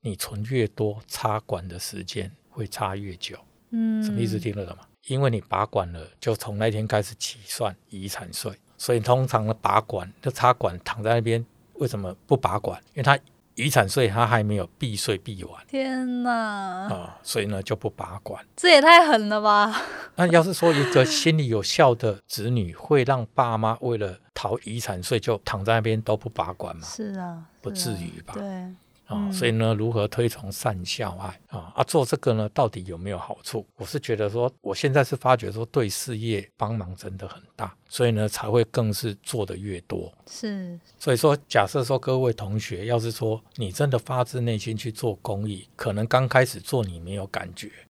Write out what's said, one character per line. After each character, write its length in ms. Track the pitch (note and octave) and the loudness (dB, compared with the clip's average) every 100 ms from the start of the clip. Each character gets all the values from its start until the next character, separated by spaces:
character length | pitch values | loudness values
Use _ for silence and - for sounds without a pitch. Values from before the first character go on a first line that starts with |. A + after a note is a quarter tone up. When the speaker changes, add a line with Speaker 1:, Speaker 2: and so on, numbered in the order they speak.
Speaker 1:
你 140 | - F#2+ | -8 -8
存 280 | - G#2 | -8 -8
越 240 | G#2+ C3 G#2+ | -4 0 0
多， 320 | - G#2+ G#2 - | 0 -2 -2 -10
插 320 | - A2+ G#2+ | -6 -2 -2
管 280 | - F2+ F2+ | -4 -6 -6
的 120 | F2 | -10
时 240 | - G#2 | -10 -10
间 280 | F#2 - F#2+ - _ | -10 -8 -8 -10 _
会 180 | - G#2 | -10 -10
插 280 | - G2+ G2 | -6 -6 -6
越 200 | G2+ F2 | -10 -10
久。 200 | - - _ _ _ | -12 -14 _ _ _
Speaker 2:
嗯。 320 | A3+ A3+ A3 | -2 0 0
Speaker 1:
什 80 | G#3+ | -2
么 80 | G3+ | -2
意 60 | A#2 | -2
思？ 100 | G#2+ | -2
听 160 | A#2 | -4
得 120 | G2+ F#2 | -6 -8
懂 100 | - | -12
吗？ 60 | - _ - | -18 _ -6
因 120 | C3 | 0
为 100 | C#3 | 2
你 120 | A2+ | 0
拔 240 | - F#2+ G#2 | -2 -2 0
管 260 | G#2+ F2+ | 0 -2
了， 160 | E2+ D#2 _ | -6 -16 _
就 160 | - G#2+ | -4 -2
从 220 | - G#2 | -4 -2
那 120 | A2 | 0
天 180 | G#2+ A2 | 0 0
开 140 | G#2+ | 0
始 140 | G2+ - | -2 -6
起 240 | - A#2 G#2+ | -10 -10 -12
算 300 | - A2 F#2 _ | -4 -4 -6 _
遗 180 | G2+ G2 | -12 -10
产 240 | - F#2 | -10 -10
税。 200 | - - F#2+ _ _ | -8 -10 -10 _ _
所 160 | - | 0
以 60 | A#2+ | 0
通 280 | A2 B2 C3 | 4 4 4
常 180 | A#2+ G#2+ | 0 0
的 80 | |
拔 280 | A2 - G2 | 0 4 4
管， 300 | A2 G2+ F2+ - | 2 -6 -8 -6
就 80 | - | -6
插 240 | - B2 | 2 4
管 260 | B2+ G2+ F2+ | 4 2 -2
躺 180 | - - | -8 -4
在 140 | G#2+ A#2+ | 0 2
那 60 | |
边， 220 | A2+ A2+ A#2 _ _ - | 2 -2 -2 _ _ -4
为 120 | C3+ | -4
什 100 | G#2+ | -2
么 180 | F#2+ F#2 _ | -8 -10 _
不 100 | C#3 | 2
拔 220 | - G2+ | 2 -2
管？ 200 | - F2+ _ | -4 -8 _
因 40 | - | -2
为 60 | |
他 160 | C#3 C#3 _ _ _ - | 4 4 _ _ _ -4
遗 140 | - | 2
产 180 | C3+ G2 | 4 4
税 180 | C#3 A#2+ | 4 2
他 180 | G2+ A#2 | 4 2
还 160 | A2+ | 2
没 120 | G#2 G#2 | 2 -2
有 120 | - _ | -4 _
避 180 | C3 G2+ | -6 -4
税 220 | - G2 | -2 -2
避 260 | - G2 | -4 -12
完。 220 | E2+ - - | -12 -16 -8
Speaker 2:
天 560 | C4+ C4 C4 B3+ B3 | -6 -4 -4 -4 -4
哪。 80 | B3 | -2
Speaker 1:
啊， 880 | A#3 A3 G#3 G3 F3+ G3 G2 F2 - | -2 -2 -4 -6 -6 -6 -6 -8 -14
所 180 | - - | -6 -4
以 40 | G2+ | -2
呢， 160 | G2+ | -4
就 120 | G2 G#2+ | -4 -4
不 140 | A2 | -4
拔 300 | - F#2+ F#2+ | -8 -12 -10
管。 240 | - F#2+ - - | -12 -14 -14 -2
Speaker 2:
这 140 | F4+ | 6
也 120 | D#4 | 8
太 260 | D4 E4+ E4 | 10 10 10
狠 200 | A#3+ G#3+ | 6 4
了 140 | G#3+ | 2
吧。 400 | G#3+ G#3 G#3 G#3+ - - - - | 4 6 6 2 -6 -10 -14 0
Speaker 1:
那 120 | F3 | 6
要 160 | E3+ | 6
是 100 | E3 | 6
说 180 | F3+ E3+ | 4 4
一 120 | D3+ C#3 | 4 6
个 120 | - | 6
心 320 | B2+ - D#3+ D#3+ | 6 4 4 4
里 120 | C3+ | 2
有 160 | A2+ | 0
孝 320 | G2 - D3 A#2 | 0 6 6 6
的 260 | A2+ G2 _ | 2 -2 _
子 220 | - A2 | -6 0
女， 240 | B2 F2+ E2 | 0 0 -6
会 280 | - D3 | 4 4
让 220 | B2 C3+ A2+ | 6 2 0
爸 240 | - B2 A2 | 2 2 4
妈 180 | A2 A2+ | 2 0
为 160 | B2+ A#2 | -2 -2
了 200 | G2+ F2+ _ - | -2 -6 _ -6
逃 220 | - A2 | -4 -4
遗 200 | - A2+ | -4 -8
产 220 | A2 F#2 | -6 -6
税 180 | F2+ A#2+ | -2 -2
就 160 | - A2 | 0 -2
躺 260 | - G#2 G2 | -2 -4 2
在 80 | |
那 80 | A2+ | 2
边 180 | A2 A2 | 2 0
都 160 | A2 G#2+ | 0 -2
不 140 | A#2+ | -2
拔 240 | - F#2+ | -6 -6
管 220 | F#2 F#3 E3+ | -4 -10 -10
吗？ 120 | E3 | -14
Speaker 2:
是 300 | - G#3+ G3 | -10 -10 -8
啊， 240 | F3+ E3+ E3 _ | -10 -12 -16 _
Speaker 1:
不 120 | - | -10
至 200 | G3 F3 G2 | -6 -6 -6
于 240 | E2+ D#2+ | -8 -12
吧。 120 | - - | -14 -10
Speaker 2:
是 40 | |
啊， 40 | |
对。 320 | G3+ F#3+ F#3 F#3 _ _ _ | -8 -8 -10 -14 _ _ _
Speaker 1:
啊， 220 | G#2 G3+ | -4 -4
Speaker 2:
嗯。 60 | |
Speaker 1:
所 140 | F#3+ A#2+ | 0 0
以 40 | |
呢， 220 | A2+ A2+ | 2 2
如 180 | A2 A2 | 2 0
何 160 | A2+ G#2 | 0 -2
推 200 | - A#2+ | 0 -2
崇 240 | - G2+ | -2 -12
善 320 | G2+ - G2 F2+ | -4 -4 -4 -6
校 260 | - G#2+ F2+ | -6 -6 -6
爱 220 | F#2+ - _ | -10 -12 _
啊？ 240 | G#2+ E2+ - | -14 -12 -2
啊， 80 | |
做 220 | B2 E3 B2+ | 2 2 2
这 100 | - | 0
个 160 | - | 0
呢， 160 | A2 G#2+ | 0 0
到 180 | - A#2+ | 0 0
底 160 | G#2 F#2 | -2 -10
有 120 | E2+ | -10
没 120 | F#2 | -8
有 80 | F#2 | -8
好 200 | - - | -8 -12
处？ 220 | - A#2 G2+ _ | -8 -10 -10 _
我 100 | G2 | -8
是 140 | D3 | -8
觉 160 | - A2 | -4 -2
得 140 | G#2 | 0
说， 220 | A2+ B2 - | 0 -2 -2
我 120 | - | -8
现 200 | G2 C#3+ | -2 2
在 100 | C#3 | 4
是 120 | C3 C3+ | 2 0
发 200 | C3 B2+ | 2 2
觉 160 | G2+ | 2
说， 140 | G2+ A2+ | -6 -2
对 220 | - A2 | 0 0
事 280 | - - A2+ | -2 -6 -6
业 300 | A2+ G#2 F#2+ _ | -2 -2 -4 _
帮 160 | G#2+ A2+ | -4 -4
忙 200 | F2+ F#2 | -6 -10
真 200 | G#2 F#2+ | -12 -10
的 100 | G2 | -12
很 140 | - - - | -14 -20 -10
大， 200 | G2 - _ | -10 -10 _
所 200 | - A#2+ | 2 2
以 40 | |
呢， 160 | A2 G#2+ | 4 0
才 220 | - G#2+ | -2 0
会 140 | A#2 A2+ | 2 2
更 280 | - A2+ | 2 0
是 200 | G2+ A#2+ G2+ | 0 -4 -6
做 220 | - B2 G2 | -8 -4 -4
得 100 | F#2 | -6
越 240 | G2+ F2+ | -8 -8
多。 300 | - F2+ E2+ _ - | -8 -8 -8 _ -20
Speaker 2:
是。 500 | - A3 G3+ F3+ E3+ _ _ | -12 -8 -8 -10 -12 _ _
Speaker 1:
所 140 | - | 0
以 40 | B2 | 4
说， 200 | D#3 C#3+ - | 4 2 2
假 180 | A#2+ G2 | 2 2
设 160 | C#3+ | 0
说 140 | B2 C3+ | 0 0
各 220 | C3 C3 | 0 0
位 120 | B2+ | 0
同 280 | A2 G#2 G#2+ | -2 -2 -4
学， 260 | G#2+ F#2+ G#2 | -4 -8 0
要 140 | A#2+ | 0
是 120 | A2+ | 0
说 300 | A2 A2+ A2 _ - | -4 -4 -4 _ -8
你 160 | G#2+ | -6
真 180 | F2+ D3 | 0 0
的 80 | B2+ | 0
发 240 | - C3 | -2 -2
自 180 | B2 B2 | -2 -2
内 160 | A#2 A2 | -2 -2
心 180 | A2+ A2 | -4 -6
去 160 | A#2+ | -6
做 240 | G#2+ B2 G2+ | -4 -4 -4
公 280 | - G2+ G#2 | -6 -4 -4
益， 180 | G2 - _ | -8 -12 _
可 180 | - | -4
能 120 | G2+ A2 | -2 2
刚 200 | C3+ C3 | 2 4
开 180 | C3 C3 | 4 4
始 140 | G2 | 0
做 240 | F2+ C3+ | -4 -2
你 160 | G#2 F2 | -2 -6
没 160 | E2+ G2 | -8 -8
有 120 | G2 | -6
感 220 | - F#2 F2 | -8 -10 -12
觉 160 | G#2 - - | -16 -18 -20